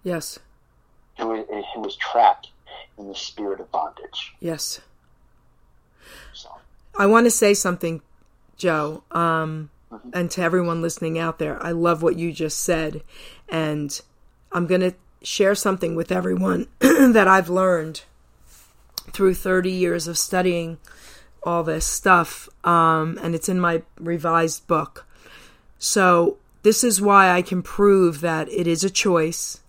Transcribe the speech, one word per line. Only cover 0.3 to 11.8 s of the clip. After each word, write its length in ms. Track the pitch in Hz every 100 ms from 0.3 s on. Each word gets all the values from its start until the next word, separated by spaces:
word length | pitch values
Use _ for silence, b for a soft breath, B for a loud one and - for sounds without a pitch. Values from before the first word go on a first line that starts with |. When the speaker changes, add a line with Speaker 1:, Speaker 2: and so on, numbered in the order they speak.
| - _ _ _ _ _ _ _ -
Speaker 2:
Who 160 | 113 110
is, 100 | 107 104 - 113
who 100 | 110
is 80 | -
trapped 520 | - 117 107 - - _ _ B B -
in 100 | 101
the 80 | 95
spirit 440 | - - 101 95
of 120 | 92
bondage. 640 | - 80 - - - - _
Speaker 1:
Yes. 400 | 170 156 - - _ _ _ _ _ _ _ _ _ _ _ B B B B
Speaker 2:
So. 160 | - - - _ _ _ 202
Speaker 1:
I 80 | 196
wanna 240 | 226 240
say 220 | - 208
something, 480 | 202 190 175 170 165 _ _ _ _ _ _
Joe, 460 | 180 156 151 156 _
um, 580 | - 170 160 160 156 151 _ _
Speaker 2:
Mm-hmm. 180 | 220 -
Speaker 1:
and 180 | 180 175
to 100 | -
everyone 400 | 165 180 175 165
listening 380 | 165 - 165 165
out 180 | 165 160
there, 260 | 151 -
I 60 | -
love 320 | 170